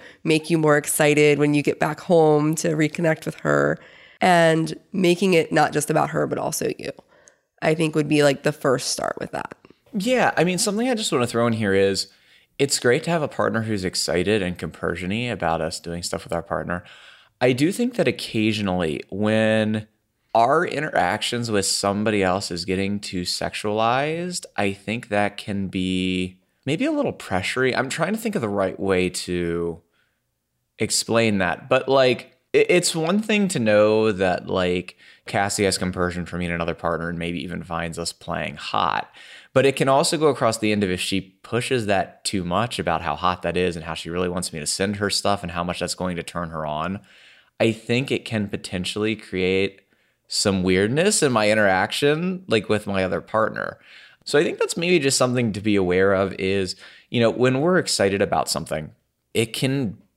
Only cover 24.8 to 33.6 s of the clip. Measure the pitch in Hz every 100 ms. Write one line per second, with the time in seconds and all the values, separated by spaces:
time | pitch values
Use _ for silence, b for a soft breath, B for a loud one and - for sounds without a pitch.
24.8 | - 117 - 104 101 - - 101 95 95
25.8 | 92 92 92 92 92 - _ _ 131 165
26.8 | 285 294 208 - - 92 95 127 131 117
27.8 | 131 156 170 220 226 202 110 101 95 -
28.8 | 98 92 90 - - 87 85 85 85 80
29.8 | _ _ _ _ _ _ _ _ _ -
30.8 | 107 - - 113 113 101 87 - - 131
31.8 | 131 135 127 110 - _ _ 147 - 175
32.8 | - 165 160 208 220 208 190 156